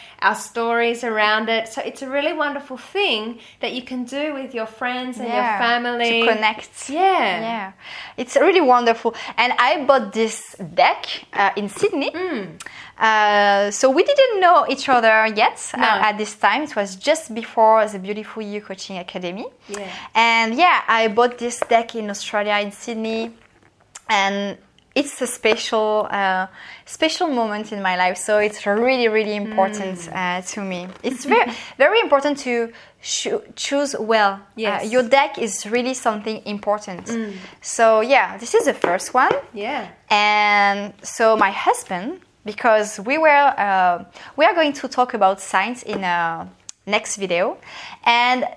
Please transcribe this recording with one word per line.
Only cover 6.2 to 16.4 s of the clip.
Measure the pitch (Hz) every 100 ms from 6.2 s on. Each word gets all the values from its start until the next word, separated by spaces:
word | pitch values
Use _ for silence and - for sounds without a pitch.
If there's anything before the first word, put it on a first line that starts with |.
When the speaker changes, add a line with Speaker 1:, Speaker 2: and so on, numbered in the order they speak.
Speaker 2:
to | 233
connect. | 214 214 220 - - -
Speaker 1:
Yeah. | 294 381 359 226 180
Speaker 2:
Yeah. | 226 226 190 - - - - -
It's | 247 -
really | 330 370
wonderful. | 277 247 233 226 233 226 - -
And | 240 -
I | 247 339
bought | 262 262 202
this | 220 220 - - - 175
deck, | 175 202 - - - -
uh, | - 196 -
in | 208
Sydney. | - 427 311 277
Speaker 1:
Mm. | 320 370 262 185 160 - - - -
Speaker 2:
Uh, | 220 214 208 208 202 202 202
so | 202 262
we | 269
didn't | 539 554 523 415
know | 359 339 247
each | 269 277
other | 247 226 220 220
yet, | 208 247 427 - 247
Speaker 1:
No. |
Speaker 2:
uh, | 226 202 214
at | 208
this | 208
time. | -